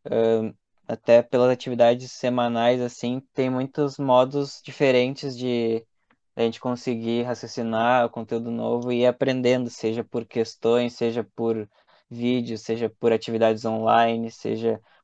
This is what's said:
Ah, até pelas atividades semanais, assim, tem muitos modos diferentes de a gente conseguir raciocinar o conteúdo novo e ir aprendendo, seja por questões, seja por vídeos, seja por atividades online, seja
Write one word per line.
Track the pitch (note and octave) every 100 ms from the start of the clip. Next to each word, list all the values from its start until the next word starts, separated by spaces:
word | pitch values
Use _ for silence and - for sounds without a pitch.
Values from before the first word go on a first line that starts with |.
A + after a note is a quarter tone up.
Ah, | - A#2 A2+ A2+ A2 - _ _ -
até | A2+ - A#2
pelas | A#2+ B2 B2+
atividades | B2 - A#2+ A#2 B2 B2+
semanais, | - B2+ B2 A#2+ A#2 A#2+ B2+
assim, | A#2+ - A#2+ B2+ -
tem | - C3
muitos | B2+ C3+ - C#3+ C#3
modos | C#3 B2+ C3 C#3+ C#3 -
diferentes | - - C#3 B2+ B2+ C#3 C#3+ B2
de | B2+ A#2+ A2+ A2+ - _ _ _ _
a | -
gente | A#2 A#2
conseguir | B2+ B2 - A#2 A2+ A#2
raciocinar | B2 A#2 A#2 - A#2 A2 A#2 B2+ A#2+
o |
conteúdo | A#2 A2+ A#2 A#2
novo | A#2 A2+ A#2+ B2
e | A#2+
ir | B2
aprendendo, | B2 C3+ B2+ B2 B2+ A#2+
seja | - A2 A2+
por | A2 A#2+
questões, | - B2 A2+ - A2+ A#2+ A#2+
seja | - A#2 A#2 G#2+ -
por | A#2 A2 G#2 _ _ _ -
vídeos, | A#2 A#2+ B2+ A#2+ A2
seja | - A2+ A2+
por | - A#2
atividades | A2 - A2+ A2+ A2 A#2
online, | A2 A2 A2+ A#2 A#2 A2+
seja | - A#2 A2+ A2+ G#2+ _ _